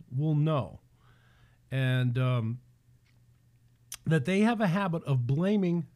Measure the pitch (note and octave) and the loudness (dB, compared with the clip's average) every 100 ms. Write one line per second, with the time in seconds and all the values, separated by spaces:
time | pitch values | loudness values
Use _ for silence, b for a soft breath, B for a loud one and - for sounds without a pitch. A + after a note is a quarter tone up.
0 | - B2+ D#3 D3+ D#3 D3 G2 - _ b | -8 -2 0 2 2 0 -2 -10 _ b
1 | b b b b b b - C3 C3 B2+ | b b b b b b -8 -2 0 2
2 | B2+ A#2+ B2+ B2 A2 A#2+ - _ _ - | 0 0 0 0 -2 -6 -12 _ _ -20
3 | _ _ _ _ _ _ _ _ - - | _ _ _ _ _ _ _ _ -20 -10
4 | - D#3+ C3 F#3+ A3 A3+ G#3 F#3 F#3+ E3 | 0 0 2 2 2 2 2 0 -2 -4
5 | - C3 A#2+ C#3 F#3+ G#3+ F3+ E3+ - | -2 -2 0 0 2 2 0 -2 -4